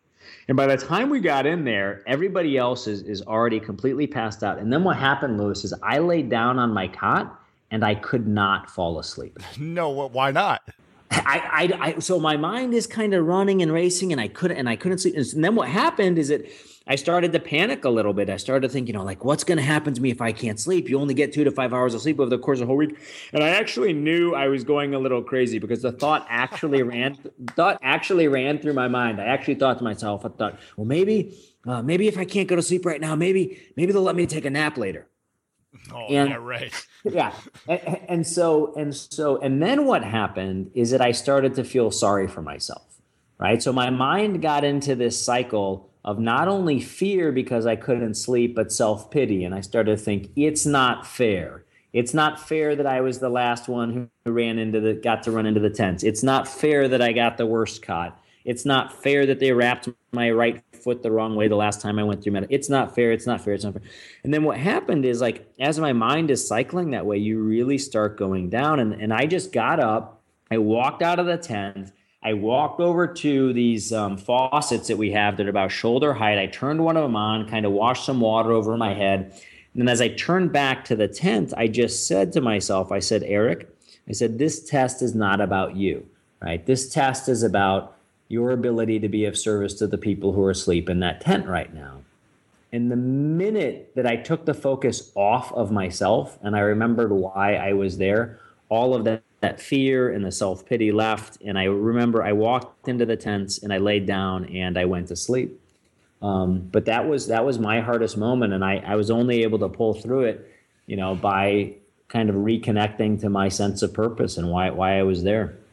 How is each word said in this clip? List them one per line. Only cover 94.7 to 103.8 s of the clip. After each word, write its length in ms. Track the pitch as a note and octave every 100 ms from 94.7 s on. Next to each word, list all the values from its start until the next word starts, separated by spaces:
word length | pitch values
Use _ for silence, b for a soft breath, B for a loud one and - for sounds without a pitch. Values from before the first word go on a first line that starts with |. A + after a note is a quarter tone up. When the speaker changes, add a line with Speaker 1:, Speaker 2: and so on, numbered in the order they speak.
| C3+ C3 G#2 -
Speaker 1:
off 380 | - G2+ B2 -
of 180 | A#2+ G2+
myself 640 | G#2 F#2 - F#2+ A#2+ C#3+ -
and 120 | G#2+ G#2
I 40 |
remembered 520 | G#2 G#2 A#2 A#2 A2+
why 420 | G2 F#2 F#2+ G2+
I 180 | F#2+ F#2+
was 240 | G2 G2 F#2
there, 400 | F#2+ G#2 A#2 B B B -
all 260 | A2+ B2+
of 100 | B2
that, 180 | A2 A2+ - _
that 200 | G2+ -
fear 500 | - C#3 C3+ C3 B2
and 140 | G2+
the 80 | F#2+
self-pity 580 | - G2+ F#2 - A#2+ G#2+
left. 460 | G#2+ A2 G#2+ G#2+ -
And 160 | G2+ F#2+
I 60 |
remember 580 | F#2+ G2+ G#2+ A#2+ A#2+ A2+
I 100 | G2
walked 560 | G#2 A2+ B2 - - -
into 180 | B2 A2+
the 100 | A2
tents 460 | A2 G2+ G2 -
and 100 | G#2
I 60 |
laid 260 | F#2+